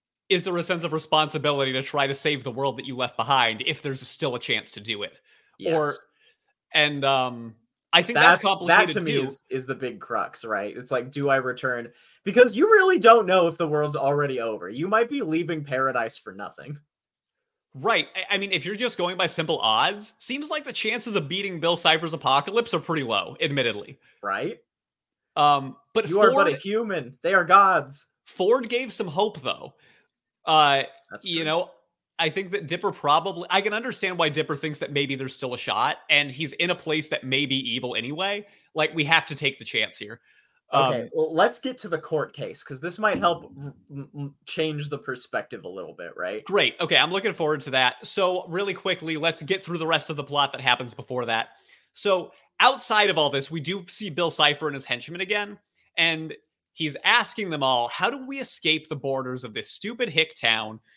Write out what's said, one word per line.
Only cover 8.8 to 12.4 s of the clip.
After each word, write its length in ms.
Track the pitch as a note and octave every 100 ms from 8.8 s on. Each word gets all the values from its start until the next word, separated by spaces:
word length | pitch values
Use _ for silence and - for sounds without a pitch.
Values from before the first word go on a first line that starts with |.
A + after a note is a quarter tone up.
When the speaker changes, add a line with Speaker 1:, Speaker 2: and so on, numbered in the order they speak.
| F3+
Speaker 2:
to 100 | F#3+
me 120 | E3
Speaker 1:
too. 80 | C#3
Speaker 2:
is, 240 | C3 - -
is 160 | C3 B2+
the 100 | C3
big 240 | B2+ G#2+
crux, 440 | - A2+ - - A2+
right? 300 | G#2 G#2 -
It's 160 | B2
like, 200 | C3 B2+
do 180 | C#3+ C#3
I 80 | C3+
return? 540 | B2+ B2 C3 B2 A#2 - _ _
Because 320 | G3 G#3+